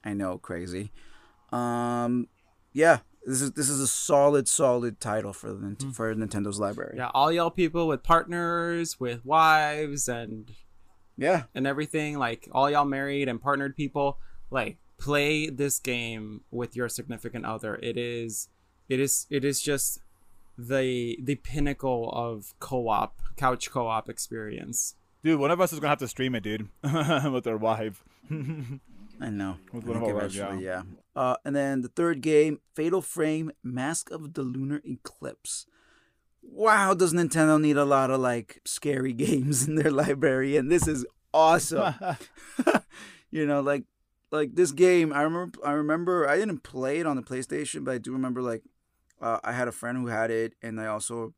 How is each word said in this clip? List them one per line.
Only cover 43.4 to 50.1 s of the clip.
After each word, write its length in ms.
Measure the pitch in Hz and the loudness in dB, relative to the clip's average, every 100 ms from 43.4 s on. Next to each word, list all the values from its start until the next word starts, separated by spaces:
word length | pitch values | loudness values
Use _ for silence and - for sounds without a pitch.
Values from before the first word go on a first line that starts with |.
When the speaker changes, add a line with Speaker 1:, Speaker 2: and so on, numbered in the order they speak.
| 147 | 0
Speaker 1:
know, 160 | 143 | 2
like, 240 | 139 143 - _ _ _ _ | 2 -2 -4 _ _ _ _
like, 240 | 151 147 139 | -2 0 2
this 160 | 175 | 2
game, 420 | 139 180 180 160 | 6 6 6 4
I 80 | 143 | 2
remember, 380 | 156 170 180 - 143 | 0 0 -6 -4 -2
I 60 | |
remember, 560 | 147 151 160 175 180 143 | 0 0 0 0 2 4
I 80 | 160 | 4
didn't 260 | 214 156 | 2 -4
play 360 | - 131 131 151 | -8 -4 -2 0
it 60 | 160 | 0
on 100 | 131 | -2
the 60 | |
PlayStation, 640 | - 127 131 143 147 156 135 | -4 -8 -4 -4 -4 -6 -4
but 80 | |
I 40 | 127 | -4
do 140 | 120 | -4
remember, 300 | 131 131 123 | -4 -2 -2
like, 220 | 123 113 _ _ _ _ _ _ | -2 -4 _ _ _ _ _ _
uh, 180 | 117 113 | -4 -2
I 100 | 113 | -2
had 140 | 120 123 | -2 -2
a 40 | |
friend 260 | - 117 127 | -4 -6 -4
who 100 | |
had 240 | 120 | -2